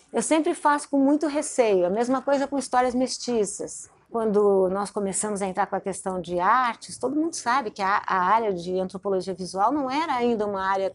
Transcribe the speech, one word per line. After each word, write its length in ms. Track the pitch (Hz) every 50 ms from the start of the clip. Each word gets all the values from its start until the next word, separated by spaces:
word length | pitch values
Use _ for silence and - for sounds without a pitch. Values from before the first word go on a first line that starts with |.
| _ _ -
eu 100 | 233 -
sempre 320 | - 302 320 302 359 330
faço 340 | - - 302 294 294 - -
com 100 | - 277
muito 260 | 269 269 302 294 330
receio. 580 | 302 277 302 294 - - - 240 220 202 185 175
A 60 | 175
mesma 320 | 190 220 240 247 269 262 247
coisa 240 | 277 277 269 277
com 100 | 269 285
Histórias 380 | 277 247 - - 247 254 254 233
Mestiças. 960 | 254 262 240 - - - - 240 226 202 180 - - - 156 - - - - _ _ _ _
Quando 600 | - 233 226 226 196 208 208 202 196 190 190 180
nós 220 | 190 202 208 190 -
começamos 500 | 214 202 196 180 - - 214 208 190 202
a 40 | 190
entrar 180 | 175 214 196
com 80 | - -
a 60 | 190
questão 400 | - 196 180 - - 190 185 185
de 180 | 165 170 175 175
artes, 580 | 175 196 226 254 254 240 226 - - - -
todo 200 | - - 247 277
mundo 180 | 302 320 339 339
sabe 380 | - - 233 240 277 254 208 -
que 100 | - 196
a, 180 | 190 202 - -
a 80 | - 190 190
área 340 | 180 185 214 226 233 208 190
de 240 | 175 170 180 185 185
antropologia 560 | 185 190 - 180 - 202 196 185 170 190 185
visual 380 | 170 185 170 180 190 202 226 285
não 180 | 302 269 254
era 240 | 262 294 330 330 269
ainda 320 | 240 240 240 233 208 208
uma 180 | 208 202 190 190
área 240 | 190 196 196 196 185 185